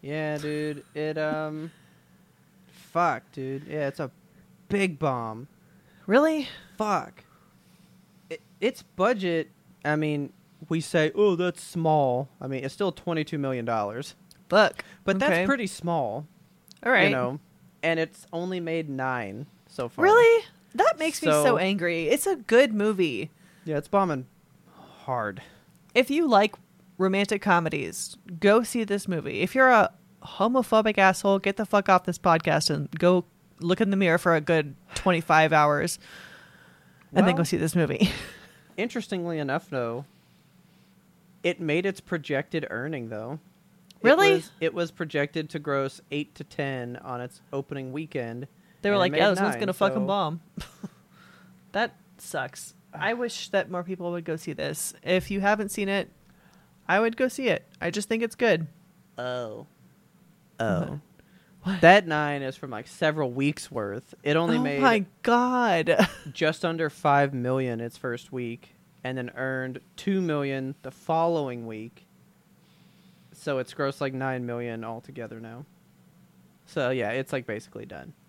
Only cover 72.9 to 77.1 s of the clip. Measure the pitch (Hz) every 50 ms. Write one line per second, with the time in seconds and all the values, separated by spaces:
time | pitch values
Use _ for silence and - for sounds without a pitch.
72.9 | _ _ _ - _ _ _ _ - - - 156 139 131 127 - - - 147 139
73.9 | 139 - 151 135 135 127 131 135 131 127 123 120 120 120 120 120 113 113 113 113
74.9 | 113 117 - - 139 131 113 113 120 113 117 113 113 120 143 _ _ _ _ _
75.9 | _ _ _ _ _ _ _ _ _ _ _ _ _ _ _ _ - 160 135 123
76.9 | 131 131 117 104